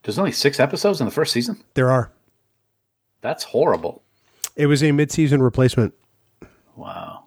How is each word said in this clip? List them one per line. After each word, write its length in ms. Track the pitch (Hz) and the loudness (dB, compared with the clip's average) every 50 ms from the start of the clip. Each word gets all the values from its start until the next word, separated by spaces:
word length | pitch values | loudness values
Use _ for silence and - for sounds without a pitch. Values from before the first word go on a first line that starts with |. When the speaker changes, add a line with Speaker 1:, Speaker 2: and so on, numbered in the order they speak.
| - | -10
Speaker 1:
There's 160 | - 101 139 | -6 -4 -2
only 120 | 196 175 233 | -2 -2 -2
six 260 | - - - - - | 0 -2 0 2 2
episodes 400 | 156 143 - 160 - 208 196 151 | 0 0 0 -2 0 0 0 0
in 40 | 127 | -4
the 60 | 101 | -4
first 220 | - 147 156 - - | -2 -2 -4 -2 -2
season? 300 | 120 123 233 214 - _ _ _ | -4 -4 -4 -8 -10 _ _ _
Speaker 2:
There 160 | 143 127 127 | 0 2 2
are. 220 | 131 127 113 - _ _ _ _ _ _ _ _ _ _ _ _ _ _ _ _ _ _ _ _ _ _ | 2 2 0 -4 _ _ _ _ _ _ _ _ _ _ _ _ _ _ _ _ _ _ _ _ _ _
Speaker 1:
That's 220 | - 120 156 - - | -8 -8 -6 -8 -10
horrible. 560 | - - 120 160 160 98 82 80 - - - _ _ _ _ _ _ _ _ - - _ | -4 -2 0 2 2 0 0 -2 -10 -10 -12 _ _ _ _ _ _ _ _ -14 -12 _
Speaker 2:
It 120 | - 147 | -2 2
was 160 | 143 147 135 151 | 2 2 4 4
a 80 | 151 | 2
mid-season 500 | 143 143 151 143 - - 156 139 143 139 | 2 2 0 0 0 0 2 2 4 4
replacement. 520 | 131 123 - - 131 123 - 131 113 - _ _ _ _ _ _ _ _ _ _ - _ _ _ _ _ _ | 2 2 2 4 2 2 4 2 0 0 _ _ _ _ _ _ _ _ _ _ -20 _ _ _ _ _ _
Speaker 1:
Wow. 500 | - - - - - - - - - _ | -18 -16 -14 -14 -12 -14 -14 -16 -18 _